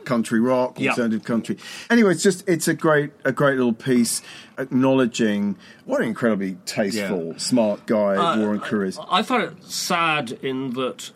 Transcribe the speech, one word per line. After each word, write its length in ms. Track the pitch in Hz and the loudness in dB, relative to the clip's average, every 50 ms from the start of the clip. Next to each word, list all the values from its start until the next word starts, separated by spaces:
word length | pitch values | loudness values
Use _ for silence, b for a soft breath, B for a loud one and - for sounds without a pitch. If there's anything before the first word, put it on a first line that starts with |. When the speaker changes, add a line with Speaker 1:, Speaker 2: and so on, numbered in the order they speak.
| - | -4
Speaker 1:
country 360 | - 123 117 110 - 120 113 | -2 0 0 0 2 2 2
rock, 380 | 117 127 131 127 127 123 - - | 4 4 2 2 0 0 -2 -2
Speaker 2:
Yeah. 120 | 131 131 | 0 0
Speaker 1:
alternative 340 | 120 123 120 113 110 107 - | 0 0 0 0 -2 -2 -2
country. 340 | - 120 113 - - 104 - B B B B B B | -2 -2 -2 -2 -2 -6 -8 B B B B B B
Anyway, 220 | 233 240 220 190 | 4 4 6 4
it's 100 | 175 170 | 4 4
just, 260 | - 202 180 180 - - | 2 2 2 0 0 -2
it's 200 | 170 160 - 175 | 0 0 0 -2
a 60 | 160 | -2
great, 360 | 151 - 160 151 147 147 147 - - - | 0 2 4 4 4 2 0 -4 -4 -2
a 80 | 139 | -2
great 240 | 120 - 151 139 135 | 0 2 2 2 2
little 160 | 131 127 120 113 | 2 2 0 0
piece 480 | - - 135 127 123 117 113 - - B B B B B B B B | -2 0 2 2 2 2 2 -2 -6 B B B B B B B B
acknowledging 1000 | 135 135 135 127 131 135 135 131 127 113 - - 120 107 104 101 101 101 95 - B B B B B | -6 -2 0 2 4 4 4 4 2 2 2 0 0 2 2 0 0 -2 -4 -6 B B B B B
what 160 | - 269 285 | -4 -2 -2
an 80 | 202 120 | 0 -2
incredibly 480 | 107 - 127 113 107 95 98 95 92 87 - | -2 -2 0 0 0 0 -2 -6 -6 -8 -10
tasteful, 600 | - - 117 107 101 117 107 101 92 104 90 82 82 | -8 -4 -2 -2 -2 -2 -4 -4 -2 -4 -4 -4 -6
Speaker 2:
Yeah. 60 | 78 - | -8 -8
Speaker 1:
smart 480 | - - 123 123 113 104 101 - - | -4 0 2 2 2 2 0 -2 -2
guy 300 | - 117 107 104 101 98 | -2 0 2 2 2 2
Speaker 2:
Uh, 220 | 98 170 170 - 110 | 2 2 2 2 0
Speaker 1:
Warren 220 | 107 104 104 101 | 0 0 -2 -2
Crew 260 | - - 120 104 98 | -4 -2 -2 -2 -2
is. 120 | 95 90 - | -2 -6 -8
Speaker 2:
I, 200 | - - - 214 | -6 -2 -2 0
I 40 | |
found 220 | 226 - 254 233 180 | 0 0 -2 -2 -2
it 200 | 147 - - - | -4 -8 -12 -16
sad 680 | - - - - - 185 170 165 160 156 151 139 113 127 - | -10 -8 -6 -4 -2 0 0 0 0 0 -2 -2 -6 -8 -8
in 280 | - 135 131 131 135 131 117 | -6 -6 -4 -4 -4 -4 -4
that 360 | 131 131 120 - - - - - | -4 -4 -4 -6 -8 -14 -18 -18